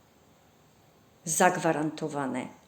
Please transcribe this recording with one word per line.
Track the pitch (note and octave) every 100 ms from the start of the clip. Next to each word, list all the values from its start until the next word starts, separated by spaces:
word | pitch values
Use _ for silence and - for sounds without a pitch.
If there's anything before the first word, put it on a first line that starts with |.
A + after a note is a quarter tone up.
| _ _ - - _ _ - _ - _ - - E3
zagwarantowane. | - F#3 F3+ E3 D3 D#3 - D#3 C#3+ C3+ B2+ - -